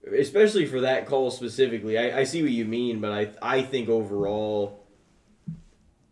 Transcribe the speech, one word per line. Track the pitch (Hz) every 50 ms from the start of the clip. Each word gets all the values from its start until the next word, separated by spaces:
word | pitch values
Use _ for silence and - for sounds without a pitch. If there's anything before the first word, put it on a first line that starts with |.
| - -
especially | 101 123 - - - 202 214 208 208 202 160
for | 131 131 127
that | 123 131 131 120 -
call | - 139 131 131 123
specifically, | 117 - 123 117 110 - 131 123 113 110 98 110 110
I, | 110 120 123 - 135
I | 135
see | 135 147 170
what | 160 143
you | 123 117 113
mean, | 107 113 120 123 123 113 107
but | 107 104
I, | 104 104 104 104 - - - 117 131 135
I |
think | 131 131 - 131 113 107
overall, | 117 113 107 98 101 101 101 98 104 107 107 107 107 104 101 101 - - - _ _ _ _ _ _ _ _ _ _ _ _ - 165 - - - _ _ _ _ _ _ _ _